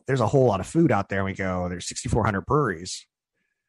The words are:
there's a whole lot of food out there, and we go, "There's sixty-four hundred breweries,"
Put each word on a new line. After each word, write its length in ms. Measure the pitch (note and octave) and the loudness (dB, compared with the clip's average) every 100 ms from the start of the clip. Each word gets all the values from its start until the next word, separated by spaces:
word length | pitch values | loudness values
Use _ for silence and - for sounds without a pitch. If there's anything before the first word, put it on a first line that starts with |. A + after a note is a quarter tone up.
| - | -2
there's 140 | C3 | 0
a 60 | G#2 | 2
whole 200 | C#3+ B2+ | 4 4
lot 140 | F#2+ | 2
of 60 | - | 0
food 260 | E3 E3 | 2 4
out 160 | G#2 G2 | 2 0
there, 100 | G2 | -2
and 60 | G2 | -4
we 80 | |
go, 340 | F#2+ F#2+ F#2 F2+ | -4 -4 -2 -4
"There's 180 | F2 - | -6 -10
sixty-four 360 | - - B2 | -10 -2 0
hundred 220 | - F#2+ - | 2 0 0
breweries," 600 | C#3+ C3 E2 F#2 - - _ _ _ _ _ | 0 0 -4 -8 -14 -16 _ _ _ _ _